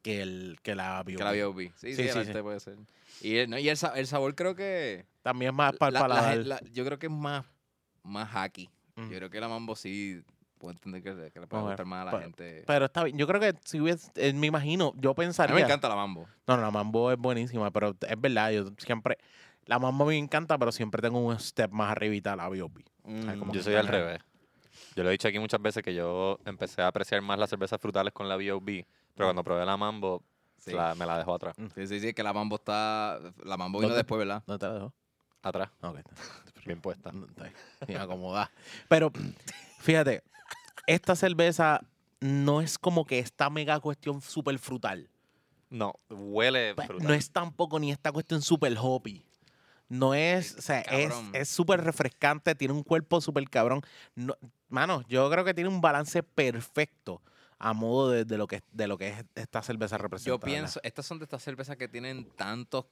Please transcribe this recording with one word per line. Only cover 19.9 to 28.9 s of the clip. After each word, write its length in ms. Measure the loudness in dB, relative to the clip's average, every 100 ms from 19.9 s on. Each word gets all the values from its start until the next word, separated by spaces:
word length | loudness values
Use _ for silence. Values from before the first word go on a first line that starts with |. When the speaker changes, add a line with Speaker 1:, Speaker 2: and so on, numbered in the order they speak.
| 4 4
Speaker 1:
a 20 |
mí 60 | 4
me 40 |
encanta, 380 | 2 -2 0 2
pero 140 | 2
siempre 300 | 0 -4 0
tengo 180 | 0 2
un 200 | 2 0
step 320 | -2 2 2
más 200 | 2 0
arribita 420 | 2 0 0 -2
a 20 | -4
la 140 | -4
B 120 | -6
O 80 | -8
B. 140 | -12 -20 _
Speaker 2:
Mm. 180 | -12 -8
Speaker 1:
¿Sabes 160 | -6 -6
cómo 140 | -4
Speaker 3:
Yo 60 | -2
Speaker 1:
que 40 |
Speaker 3:
soy 120 | 2 4
al 100 | 4
Speaker 1:
también? 180 | 2 0
Speaker 3:
revés. 160 | -6 -14 _ _ _ _ -20 -10 0
Yo 80 |
lo 60 | 2
he 40 |
dicho 140 | 2 2
aquí 120 | 0
muchas 220 | -2 0
veces 220 | 0 -2
que 100 | -4
yo 440 | -2 -2 0 -2 -2 -8
empecé 360 | -8 -6 0
a 60 | 0
apreciar 340 | 2 0 0
más 180 | 0 0
las 100 | 0
cervezas 300 | 0 -2 -2
frutales 340 | 0 0 0
con 140 | -2 -4
la 80 | -2
B 160 | -2
O 80 | -4
B. 260 | -4 -8 -10